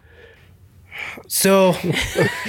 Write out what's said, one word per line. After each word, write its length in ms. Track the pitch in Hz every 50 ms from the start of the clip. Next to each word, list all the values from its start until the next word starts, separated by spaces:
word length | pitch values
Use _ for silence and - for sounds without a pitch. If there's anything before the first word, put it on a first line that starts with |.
| _ _ - - - - - _ _ _ _ _ _ _ _ _ _ _ - - - - - - -
So, 480 | - - - - 190 196 190 190 185 170 - - 180 - - - - - - 165 196 - - -